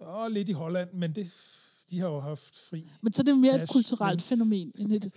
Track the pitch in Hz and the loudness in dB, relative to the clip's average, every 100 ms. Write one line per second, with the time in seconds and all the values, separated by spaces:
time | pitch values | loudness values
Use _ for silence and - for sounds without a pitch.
0 | 160 196 226 214 196 165 165 180 180 180 | -14 -8 -4 -4 -4 -4 -4 -4 -4 -4
1 | 170 160 175 - - - _ _ - 180 | -4 -4 -10 -14 -20 -20 _ _ -10 -6
2 | 185 147 143 147 - - - 165 165 - | -4 -4 -8 -10 -14 -20 -14 -14 -14 -4
3 | 220 208 269 277 262 269 196 269 226 240 | 0 2 4 6 6 4 2 2 2 0
4 | 196 175 - 247 220 202 165 - 208 214 | 0 0 0 0 2 0 -4 -6 -2 -2
5 | 190 | -2